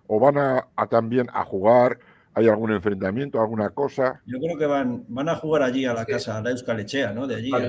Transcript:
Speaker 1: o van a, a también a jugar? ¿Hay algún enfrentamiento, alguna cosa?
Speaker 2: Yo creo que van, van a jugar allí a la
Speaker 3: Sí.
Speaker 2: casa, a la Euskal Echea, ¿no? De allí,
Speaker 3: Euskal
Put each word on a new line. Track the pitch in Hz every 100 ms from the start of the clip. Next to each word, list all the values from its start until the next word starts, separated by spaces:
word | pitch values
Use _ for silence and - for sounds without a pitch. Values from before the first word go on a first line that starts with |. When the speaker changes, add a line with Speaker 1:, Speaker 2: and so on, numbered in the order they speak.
| -
Speaker 1:
o | 107
van | 135 143
a, | 139 131 - -
a | 107
también | 117 113 123 120
a | 104 -
jugar? | 95 104 123 123 120 _ _ _
¿Hay | - 113
algún | 107 113
enfrentamiento, | 104 104 98 95 110 143 113
alguna | 110 110 104
cosa? | - 139 - 131 131 -
Speaker 2:
Yo | 127
creo | 165 151
que | 151
van, | 139 127 120 -
van | 123 156
a | 160
jugar | 156 156
allí | 127 131 131
a |
la | 113 117
Speaker 3:
Sí. |
Speaker 2:
casa, | 131 - 110
a |
la | 110
Euskal | 127 - 107
Echea, | 101 139 113
¿no? | 107 135
De | 110
allí, | 123
Speaker 3:
Euskal | 127